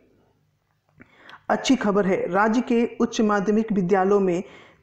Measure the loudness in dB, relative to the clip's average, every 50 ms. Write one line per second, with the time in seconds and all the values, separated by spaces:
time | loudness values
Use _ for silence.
0 | _ _ _ _ _ _ _ _ _ _ _ _ _ _ _ _ _ _ _ -20
1 | -20 _ _ _ -20 -20 -20 -12 _ -4 -4 -2 0 0 0 2 2 0 0 0
2 | 0 0 0 -2 -2 -2 0 0 2 2 0 0 0 0 0 0 0 -2 -2 -4
3 | -4 -4 -2 0 0 0 0 0 0 0 0 0 0 -2 -2 -2 0 0 2 2
4 | 2 2 2 2 2 0 -2 -2 -6 -8 -16 -20 -20 -20 _ _